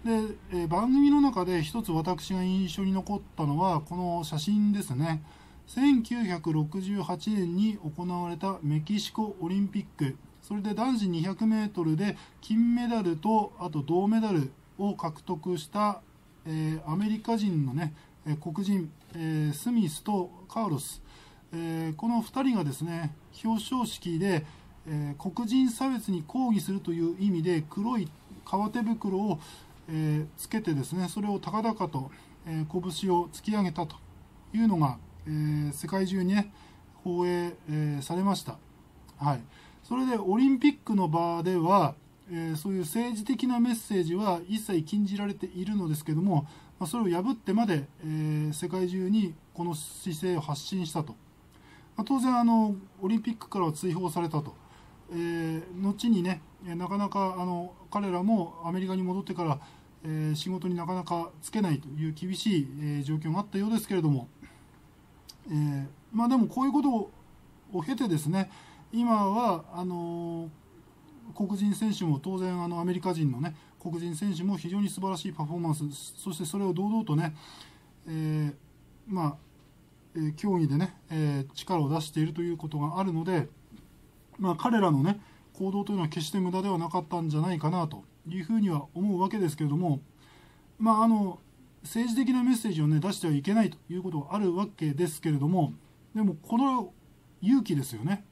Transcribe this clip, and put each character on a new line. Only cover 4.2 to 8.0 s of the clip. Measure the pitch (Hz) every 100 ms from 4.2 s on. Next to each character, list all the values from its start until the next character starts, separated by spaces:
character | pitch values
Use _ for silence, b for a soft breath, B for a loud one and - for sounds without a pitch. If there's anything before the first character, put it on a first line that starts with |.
写 | 156 156
真 | 208 208 208
で | 202
す | -
ね。 | 127 165 156 B B B B -
千 | - 285 262
九 | 226 240
百 | 220 170 165
六 | 156 151 196
十 | 190 202
八 | 165 180 214
年 | 208 175
に | 180 214 208
行 | 156 147